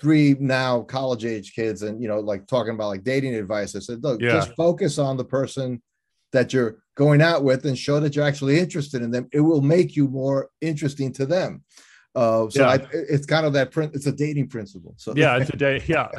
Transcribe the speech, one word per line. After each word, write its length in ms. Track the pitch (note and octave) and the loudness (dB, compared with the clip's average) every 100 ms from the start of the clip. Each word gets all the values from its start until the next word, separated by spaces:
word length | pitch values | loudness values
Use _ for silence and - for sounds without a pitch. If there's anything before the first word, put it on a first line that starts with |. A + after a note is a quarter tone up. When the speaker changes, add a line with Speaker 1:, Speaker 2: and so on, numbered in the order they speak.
Speaker 1:
three 340 | D3 D#3 C#3+ C3+ | 2 4 4 4
now 420 | C#3 C3 C3 B2 | 2 0 0 -2
college 440 | G2+ C3 C3 A#2+ A2+ | -2 -4 -4 -4 -4
age 280 | A2 - | -6 -8
kids 280 | - A2+ G2 | -6 -4 -4
and, 180 | G#2 A2 | -8 -6
you 60 | A2+ | -4
know, 120 | G#2 | -4
like, 280 | G#2 G2 - | -4 -6 -4
talking 260 | B2+ A2 | -4 -2
about, 140 | A2 G#2 | -4 -6
like, 160 | G2 | -6
dating 320 | A2 C3+ C3+ A2+ | -2 -2 -2 -4
advice. 400 | G2 G#2 G2 G2+ | -4 -4 -6 -8
I 40 | |
said, 220 | G2 A#2 | -10 -6
"Look, 180 | C#3+ A2+ | -4 -2
Speaker 2:
Yeah. 100 | A#2+ | 2
Speaker 1:
just 240 | G#2+ F#2+ - | 2 0 0
focus 420 | E3+ E3+ F3 D3+ | 0 2 0 0
on 180 | C3+ C3 | -2 -2
the 80 | B2 | -4
person 560 | C3 B2+ C3+ C3 A#2+ _ _ _ _ _ | -2 -2 -4 -8 -8 _ _ _ _ _
that 200 | C3 B2 | 0 2
you're 240 | C3 A2+ - _ - | 2 0 -4 _ 2
going 260 | D3 D3 | 4 6
out 220 | E3 E3 | 6 4
with 220 | C#3 C3 D3 | 2 2 0
and 120 | B2+ | -4
show 220 | - D3 | 0 0
that 160 | D3+ C#3+ | 0 0
you're 100 | D3 | 0
actually 320 | C#3+ C#3 D#3 | 0 2 2
interested 420 | F3+ E3+ - B2+ | 2 -4 -6 -4
in 100 | A#2 | -4
them. 160 | B2 B2+ | -4 -2
It 100 | D3 | 2
will 200 | D#3 D#3 | 4 4
make 340 | C#3 F3 F3+ D3+ | 4 4 2 2
you 120 | C3+ | 0
more 420 | C3 C3+ C3+ C3+ - | 0 -2 -2 -4 -6
interesting 500 | D#3+ D3+ D3+ C#3+ C3+ | -6 -4 -4 -4 -6
to 120 | B2+ C#3 | -4 -2
them." 380 | F3 B2+ D#2 _ _ - _ _ B2+ | -2 -2 -8 _ _ -20 _ _ 0
Uh, 340 | A2+ A2+ A2 | 2 2 2
so 120 | C#3 | 4
Speaker 2:
Yeah. 60 | B2+ | 4
Speaker 1:
I, 40 | C3+ | 4
it, 140 | - | 0
it's 320 | - - C#3+ C#3+ | -6 -2 -2 0
kind 180 | D#3 D#3 | 0 2
of 80 | |
that 160 | C#3 C3 | 2 0
prin-, 200 | D#3+ D#3 | -2 -4
it's 140 | D3 C#3 | -4 -4
a 40 | |
dating 360 | C#3+ D3 C#3+ B2 | -2 -2 -2 -4
principle. 480 | A#2 G2 F#2 E2 - | -6 -12 -16 -20 -16
So 160 | - C3+ | -4 2
Speaker 2:
Yeah, 220 | D3+ B2 | 2 2
it's 140 | C#3 | 0
a 60 | C3 | 0
day. 260 | C#3 C3+ | 0 0
Speaker 1:
<laughs> 40 | - | 0
Speaker 2:
Yeah. 220 | D#3 A2+ | -2 -2